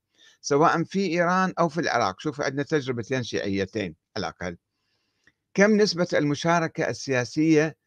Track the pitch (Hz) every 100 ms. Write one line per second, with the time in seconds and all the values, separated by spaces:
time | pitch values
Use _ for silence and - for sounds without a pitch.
0 | _ _ _ _ - 143 165 156 160 190
1 | 196 170 170 185 185 - 165 156 135 123
2 | 104 95 156 135 143 139 143 156 127 120
3 | 110 131 113 110 101 98 95 110 92 78
4 | _ 107 85 - 90 85 _ _ _ _
5 | _ _ _ _ _ - 202 214 214 170
6 | 175 - 147 143 165 170 160 - 147 117
7 | - 127 123 156 160 151 156 -